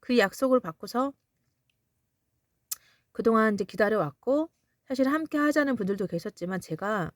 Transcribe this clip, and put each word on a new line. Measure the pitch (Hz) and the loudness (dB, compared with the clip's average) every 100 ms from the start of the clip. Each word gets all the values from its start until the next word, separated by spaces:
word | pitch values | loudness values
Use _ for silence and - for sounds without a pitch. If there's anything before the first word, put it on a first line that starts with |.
그 | - 247 | 2 2
약속을 | 196 - 269 254 | 2 2 2 2
받고서 | 185 160 208 240 269 277 _ _ _ _ _ _ _ _ _ _ _ _ _ _ _ - _ _ _ | 0 -12 -6 -2 -2 -4 _ _ _ _ _ _ _ _ _ _ _ _ _ _ _ -16 _ _ _
그동안 | - 226 226 220 | -2 2 4 2
이제 | 208 | 0
기다려왔고 | 196 185 208 214 151 - - 277 320 _ _ _ _ | -4 0 2 2 -2 -4 0 0 0 _ _ _ _
사실 | 254 262 | 0 2
함께 | 302 320 294 | 2 -2 0
하자는 | 294 302 285 254 | 2 2 0 0
분들도 | 190 196 196 | -2 -4 -4
계셨지만 | 170 214 - 175 190 | -4 -8 -10 -6 -6
제가 | - 160 202 214 165 | -6 -6 -4 -4 -4